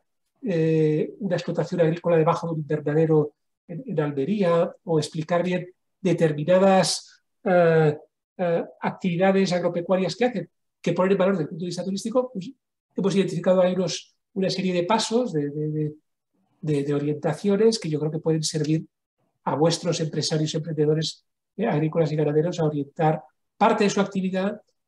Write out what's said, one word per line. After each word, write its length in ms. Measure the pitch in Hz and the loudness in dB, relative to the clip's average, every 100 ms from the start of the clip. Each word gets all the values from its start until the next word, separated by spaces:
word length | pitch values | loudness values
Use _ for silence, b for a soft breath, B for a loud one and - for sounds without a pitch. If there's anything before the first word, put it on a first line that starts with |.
| _ _ _ _ | _ _ _ _
eh, 720 | 247 165 160 160 156 156 151 - | -4 0 2 2 2 2 -2 -4
una 160 | 196 175 | -4 -4
explotación 460 | - 165 156 175 | -4 -4 -2 2
agrícola 360 | 160 170 170 165 | 2 2 2 2
debajo 280 | 156 165 170 | 4 0 -2
de 80 | |
un 60 | 160 | -6
invernadero 760 | 147 151 147 151 160 156 147 _ _ _ - | -4 -4 -2 0 4 2 2 _ _ _ -16
en, 160 | 165 233 | -14 -8
en 120 | 156 | -4
Almería, 720 | 147 139 135 214 175 170 180 - | -2 -2 -2 0 2 2 0 -4
o 160 | 185 156 | -2 -2
explicar 420 | 151 160 151 175 | -2 -6 -2 -2
bien 240 | 180 180 - - _ _ | 0 -4 -6 -16 _ _
determinadas, 1200 | 185 160 165 147 147 185 196 190 160 - - _ _ _ | -2 2 2 2 2 4 6 4 2 -2 -10 _ _ _
eh, 540 | 202 180 165 160 156 151 - _ _ - | 2 4 6 6 4 0 -8 _ _ -6
eh, 260 | 175 170 - - | -2 -2 -4 -6
actividades 720 | 185 - 185 170 190 190 185 | -8 -4 -4 2 2 4 2
agropecuarias 640 | 180 170 170 170 185 180 - | 0 -2 -2 0 0 0 0
que 100 | 247 | -2
hacen, 240 | 190 - _ _ _ | -2 -10 _ _ _
que 120 | 175 | -2
ponen 200 | 160 190 | 2 2
en 40 | 190 | 4
valor 160 | 185 | 2
desde 100 | 190 | 0
el 60 | 147 | -2
punto 140 | 165 | -6
de 60 | 180 | -8
vista 140 | 175 | -6
turístico, 480 | 185 196 226 254 254 | -6 -6 -2 -2 -2
pues 200 | 196 202 - _ _ _ - | -6 -12 -14 _ _ _ -4
hemos 200 | 185 190 | 0 0
identificado 460 | 170 160 190 185 | 0 0 2 4
ahí 120 | 180 | 2
unos, 420 | 185 175 - - _ _ | 2 -2 -4 -12 _ _
una 160 | 196 185 | -4 -4
serie 240 | - 185 | -2 -2
de 100 | 180 | 0
pasos, 500 | 175 220 - 226 240 | 0 0 0 -2 0
de, 160 | 156 143 | -2 -4
de, 200 | 147 151 | -4 -4
de, 260 | 151 151 151 _ _ _ _ _ _ | -4 -4 -6 _ _ _ _ _ _
de, 220 | 151 143 | -4 -2
de 100 | 139 | 0
orientaciones 880 | 143 147 147 165 156 202 196 226 220 | -2 -2 -2 -4 -2 0 2 2 2
que 100 | 165 | -2
yo 100 | 147 | -4
creo 120 | 156 | -4
que 80 | 156 | -4
pueden 240 | 165 160 | -2 0
servir 420 | 156 156 147 160 - _ _ _ _ _ | -2 -2 0 -2 -2 _ _ _ _ _
a 120 | - 135 | -6 0
vuestros 440 | 165 170 175 156 | 2 0 -2 -4
empresarios 540 | 151 156 - 156 151 | -4 -4 -2 -2 -2
y 40 | 160 | -4
emprendedores, 680 | 165 151 151 156 160 - _ _ _ - | -6 -2 0 0 -2 -8 _ _ _ -4
eh, 100 | 226 | -2
agrícolas 440 | 156 156 170 151 | 0 0 0 0
y 40 | 151 | 0
ganaderos 440 | 147 151 175 165 | 0 2 0 0
a 60 | 156 | -2
orientar 580 | 147 135 - 156 160 - _ _ - | -2 -6 0 0 0 -6 _ _ 2
parte 260 | 214 220 | 2 4
de 60 | 202 | 2
su 100 | 202 | 2
actividad 640 | 190 190 185 185 196 226 _ _ | -2 -2 -4 -2 -4 -6 _ _